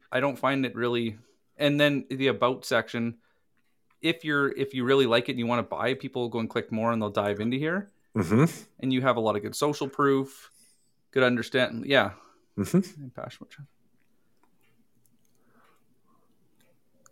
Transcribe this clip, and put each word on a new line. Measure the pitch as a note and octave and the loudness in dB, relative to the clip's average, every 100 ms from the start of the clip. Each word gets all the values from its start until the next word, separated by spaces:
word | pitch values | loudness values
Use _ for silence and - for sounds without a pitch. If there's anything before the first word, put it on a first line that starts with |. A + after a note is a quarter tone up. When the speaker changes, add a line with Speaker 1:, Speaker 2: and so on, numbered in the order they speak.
| - | -6
Speaker 1:
I | B2+ | -2
don't | C#3 - | -2 0
find | C3 C#3 | -2 0
it | C3 | -2
really, | - A#2+ A#2+ A2+ G#2 _ _ _ - | -2 -2 0 -2 -6 _ _ _ -2
and | D3 D3 | 0 4
then | D3 C#3 - | 2 2 -4
the | C3+ C3+ | -2 0
about | A#2 A#2+ C3 | 2 0 0
section, | - A#2 - A#2+ A#2 A2+ _ _ _ _ _ _ _ _ | 0 0 0 -4 -4 -6 _ _ _ _ _ _ _ _
if | D#3+ E3 | -4 -2
you're, | D#3 D3 C#3 - | -2 0 0 -2
if | C3+ | -4
you | C3 | -2
really | B2 C#3 B2 | 2 4 6
like | A#2 A#2+ | 4 2
it | |
and | B2 | -4
you | A#2 | 0
wanna | A#2+ | 0
buy, | G2 E2 A#2 | -2 -2 -2
people | C3+ C3+ C3 A#2+ | -2 -6 -4 -4
go | A#2 | -2
and | A2 | -2
click | A#2+ - | -4 -4
more | A2 A2+ | -2 0
and | A2+ | 0
they'll | G#2 | 0
dive | G#2 G2+ G#2 | 0 0 0
into | A2 C3 | -2 -2
here. | D3+ F#3 - _ _ A2 | -2 -4 -8 _ _ -4
Speaker 2:
Mm-hmm. | E2+ A2 E3 - - - | 2 4 4 0 -18 -8
Speaker 1:
And | C3 | -2
you | B2+ | 0
have | C3 A#2 | 2 2
a | |
lot | A2 G#2 | 2 0
of | |
good | G#2+ | -2
social | - D3 D3 C#3 | -2 -2 -2 -6
proof, | - C#3 C3+ C3+ - - _ _ _ _ _ _ | 0 2 2 -2 -10 -20 _ _ _ _ _ _
good | C3+ | 2
understand-, | B2+ A#2+ G#2 C3 B2 A2+ C3+ | 2 2 0 0 0 -2 2
yeah. | C#3 G2 - - _ _ - | 2 2 -2 -20 _ _ -6
Speaker 2:
Mm-hmm. | F#2+ F3+ G3 D3 | 0 0 0 -8
Speaker 1:
And | C3 | -14
passionate. | - - - - - C#3 _ _ _ _ _ _ _ _ _ _ _ _ _ _ _ _ _ _ _ _ _ _ _ _ _ _ _ _ _ _ _ _ _ - | -12 -14 -14 -20 -20 -20 _ _ _ _ _ _ _ _ _ _ _ _ _ _ _ _ _ _ _ _ _ _ _ _ _ _ _ _ _ _ _ _ _ -20